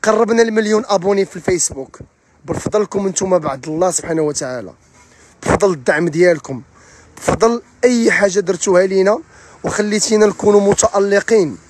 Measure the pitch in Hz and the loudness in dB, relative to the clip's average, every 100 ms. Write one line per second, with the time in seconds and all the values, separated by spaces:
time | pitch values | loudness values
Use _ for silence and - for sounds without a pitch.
0 | - 214 226 233 226 220 214 214 233 202 | 0 0 2 2 2 2 0 -2 0 -2
1 | 180 202 190 180 180 180 - 143 131 - | 0 0 -2 -4 -4 -2 -4 -6 -14 -16
2 | - _ _ _ - 165 - 214 208 202 | -20 _ _ _ -10 -8 -2 -2 -2 -2
3 | 196 180 190 180 151 131 139 156 185 170 | -4 -4 0 0 -2 -8 -8 -2 -2 -2
4 | - 160 151 147 135 127 95 - _ _ | -4 -2 -2 -4 -8 -10 -12 -18 _ _
5 | _ _ _ _ - - 202 165 123 151 | _ _ _ _ -2 2 2 0 -2 0
6 | 170 156 180 160 - 135 - _ - - | -2 2 2 2 -4 -12 -12 _ -20 -20
7 | - - - - 226 233 - _ 247 240 | -20 -8 -4 0 0 0 -8 _ 2 2
8 | 226 202 202 185 180 180 - 180 190 190 | 2 2 0 0 -2 -4 2 2 2 2
9 | 190 220 - - - - 175 170 208 208 | 2 0 -4 -20 -20 -10 -8 -4 -2 -2
10 | - 214 214 190 202 208 202 196 220 202 | 0 2 2 2 2 4 4 2 2 2
11 | 202 202 - 226 165 95 | 2 0 2 2 2 -4